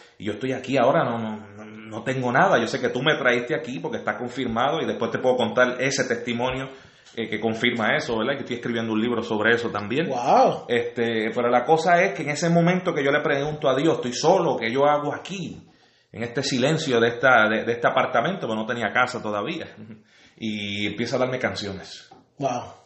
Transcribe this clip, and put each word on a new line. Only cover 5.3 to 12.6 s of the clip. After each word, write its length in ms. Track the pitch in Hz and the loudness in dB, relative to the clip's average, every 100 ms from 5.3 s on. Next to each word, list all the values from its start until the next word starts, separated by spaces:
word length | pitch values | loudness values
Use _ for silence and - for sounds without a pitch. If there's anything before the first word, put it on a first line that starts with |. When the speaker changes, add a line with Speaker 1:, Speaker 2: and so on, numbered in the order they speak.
| 120 | 2
Speaker 1:
contar 420 | 110 123 123 - | 2 4 2 2
ese 220 | 135 - - | -2 0 -2
testimonio, 640 | 113 123 117 127 131 135 - - - - | -2 -4 -2 -2 -4 -8 -12 -20 -20 -14
eh, 140 | - 110 | -8 -6
que 120 | 107 | -2
confirma 520 | 113 110 120 113 110 147 | -2 0 0 0 0 0
eso, 200 | - 113 | -2 -2
¿verdad? 180 | 117 139 | -2 -2
Que 40 | |
estoy 140 | 127 117 | -6 -6
escribiendo 380 | 123 113 113 | -4 -4 -2
un 80 | 110 | 0
libro 200 | 117 117 | 0 0
sobre 320 | 107 107 107 117 | -2 0 2 2
eso 140 | 110 | 0
también. 380 | 101 104 127 165 | -4 -4 -2 -2
Speaker 2:
Wow. 560 | 127 131 220 233 - - | -2 2 4 4 2 -2
Speaker 1:
Este, 600 | 117 117 - 117 113 110 120 | -2 0 -2 0 0 -2 0
pero 140 | 120 | 2
la 160 | 123 123 | 2 4
cosa 360 | 160 170 175 | 4 6 4
es 120 | 190 | 4
que 100 | - | 0
en 60 | 143 | -4
ese 200 | 143 170 | -2 2
momento 440 | 170 | 4